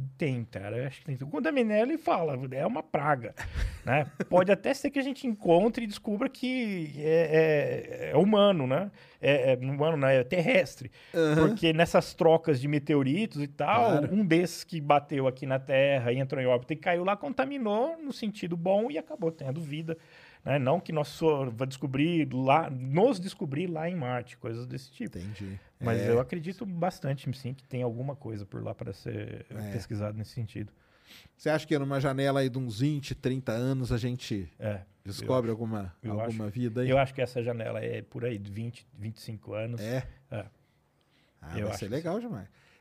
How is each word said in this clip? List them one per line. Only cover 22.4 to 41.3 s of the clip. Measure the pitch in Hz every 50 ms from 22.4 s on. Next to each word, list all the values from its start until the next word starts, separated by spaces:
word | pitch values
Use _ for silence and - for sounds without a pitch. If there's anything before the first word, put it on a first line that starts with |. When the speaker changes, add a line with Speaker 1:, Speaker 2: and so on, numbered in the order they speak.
| 131 131 139 156 170 -
Speaker 1:
nos | 139 123 127 131 139 170 208 269 269 180
descobrir | 175 190 - - 202 143 135 147 185
lá | 180 165 160 160 175
em | 185
Marte, | 175 127 123 123 123 120 - -
coisas | _ - 120 113 117 123
desse | 123 131 131 131 -
tipo. | _ - 240 196 - 92
Speaker 2:
Entendi. | 87 101 107 95 101 95 98 101 - - _ _
Speaker 1:
Mas | 123 117 113 110
Speaker 2:
É. | 101 120
Speaker 1:
eu | 117 120
acredito | 131 135 - 175 151 180 190 - 240
bastante, | 196 180 170 170 185 - - - 135 139 135 - 131 120
sim, | - - 123 131
que | - _
tem | _ - 123
alguma | 127 120 113 120 131 143 139
coisa | - - 113 110 104 101
por | 101 - 117
lá | 110 107 -
para | - - -
ser | - - - - 113 104 104 - 110 110 - -
Speaker 2:
É. | - 107 107 104
Speaker 1:
pesquisado | 98 98 95 - 110 104 104 104 107 107
nesse | 107 -
sentido. | - 123 113 - - 107 104 104 - _ _ _ _ _ _ _ - - - - _
Speaker 2:
Você | _ - 156
acha | 151 156 156
que | - 160 143
numa | 139 135 139 139
janela | 135 143 135 135 139 139 135 139
aí | 135 131
de | 117 135
uns | 131 120 104 101
vinte, | 135 151 151 143 135 - 123
trinta | - - 127 127 135 131 -
anos | 110 117 123 131 135 131 127 110
a | 127
gente | 117 110 123 123 123 - - 117 101 90 80 - _
Speaker 1:
É, | - 107 104 95 92 - _ _ _
eu | 98
Speaker 2:
descobre | 95 - 110 110 131 131 117 113
Speaker 1:
acho. |
Speaker 2:
alguma, | 113 107 117 110 110 104 98 90 - _
Speaker 1:
Eu | - 110 101 104
Speaker 2:
alguma | 110 120 113 110 107
Speaker 1:
acho. | 104 98
Speaker 2:
vida | 123 123 120 110 123
aí? | 127 131
Speaker 1:
Eu | 131 135
acho | 135 131 -
que | -
essa | 127 120 - 123
janela | 117 120 117 117 110 117 110 110 113
é | 117 117 110
por | 107 - - 127 117
aí | 123 120 101
de | 101 104
vinte, | 98 110 113 117 117 - - _ _ -
vinte | 104 110 110
e | -
cinco | - - 113 101 - 110 104
anos. | 107 110 110 120 113
Speaker 2:
É? | 104 110 123 131 131 - - - _ _
Speaker 1:
É. | - 110 98 - _ _ _ _ _ _ _ _ _ _ _ _ _ _ _ _